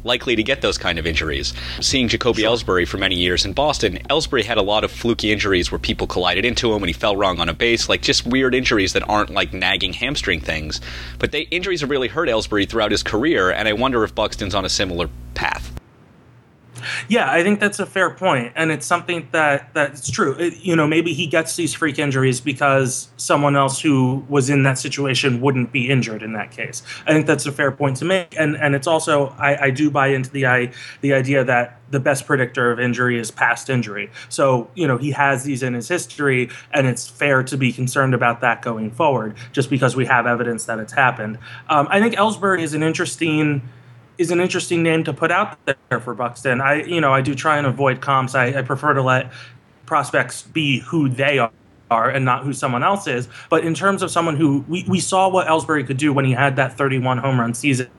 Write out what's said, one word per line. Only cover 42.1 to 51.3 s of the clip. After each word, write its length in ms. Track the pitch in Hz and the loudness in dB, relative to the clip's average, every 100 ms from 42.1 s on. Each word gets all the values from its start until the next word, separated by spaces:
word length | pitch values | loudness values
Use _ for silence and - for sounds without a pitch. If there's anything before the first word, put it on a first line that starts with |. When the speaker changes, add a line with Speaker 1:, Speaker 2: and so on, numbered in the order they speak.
| 214 | 2
Speaker 2:
Ellsbury 460 | 214 208 196 185 | 0 2 0 0
is 120 | 160 | 0
an 100 | 156 | 0
interesting, 800 | 160 160 170 - 156 156 151 143 123 - - - - _ | 0 0 -4 -2 -2 2 2 0 -4 -18 -20 -20 -20 _
is 140 | 170 | 0
an 100 | 175 | 2
interesting 420 | 180 180 170 170 | 2 -2 -2 2
name 220 | 165 160 160 | 2 2 0
to 80 | |
put 180 | 143 165 | -2 0
out 260 | 175 208 - - | 0 0 -6 -4
there 360 | 139 _ 123 | -4 _ -4
for 120 | 120 | -4
Buxton. 460 | 117 123 120 135 123 | -4 -6 -4 0 2
I, 240 | 135 147 | 2 0
you 160 | - 170 | 0 0
know, 140 | 151 | 4
I 80 | 135 | 4
do 120 | 135 | 2
try 240 | 127 156 147 | 0 2 2
and 80 | 143 | 2
avoid 360 | 117 139 127 | 2 0 0
comps. 340 | 139 135 131 139 | 0 0 2 2
I, 120 | 123 | 2
I 140 | 139 | 0
prefer 300 | 131 135 147 | -2 -2 2
to 80 | 139 | 2
let 300 | 127 127 - - - - _ _ - | 4 2 0 -12 -20 -20 _ _ -2
prospects 560 | 156 135 147 127 - | -2 0 0 0 -6
be 380 | - - 147 131 | -8 -2 0 0
who 280 | - 165 139 | 0 0 0
they 320 | 123 139 | 2 0